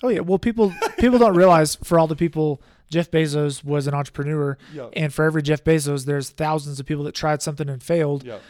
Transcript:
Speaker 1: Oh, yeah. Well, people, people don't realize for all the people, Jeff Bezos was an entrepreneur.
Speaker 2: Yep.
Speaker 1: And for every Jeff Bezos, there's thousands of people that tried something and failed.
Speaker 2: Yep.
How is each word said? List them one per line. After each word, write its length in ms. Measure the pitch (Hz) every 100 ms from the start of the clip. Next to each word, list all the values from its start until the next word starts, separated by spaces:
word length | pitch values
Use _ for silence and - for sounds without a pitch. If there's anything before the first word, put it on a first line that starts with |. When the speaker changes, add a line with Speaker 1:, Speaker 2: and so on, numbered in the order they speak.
Speaker 1:
Oh, 60 | 254
yeah. 120 | 208
Well, 180 | 175 190
people, 340 | 233 226 202 170 453 -
people 220 | 240 247
don't 160 | 233 175
realize 400 | 185 170 151 -
for 160 | - 170
all 80 | 160
the 80 | 151
people, 440 | 170 156 156 139 _ _ _
Jeff 220 | 160 170
Bezos 520 | 160 160 147 147 135
was 220 | 143 147 139
an 80 |
entrepreneur. 640 | 143 135 - 143 151 143 135 -
Speaker 2:
Yep. 200 | 151 120
Speaker 1:
And 200 | - 156
for 100 | -
every 200 | 156 156
Jeff 200 | 143 151
Bezos, 420 | - 160 143 143 131
there's 260 | 143 131
thousands 480 | - 156 156 143 139
of 80 | 135
people 160 | 151
that 100 | 147
tried 300 | - 156 151
something 260 | - 143 147
and 140 | 131
failed. 400 | - 170 147 143
Speaker 2:
Yep. 180 | 127 104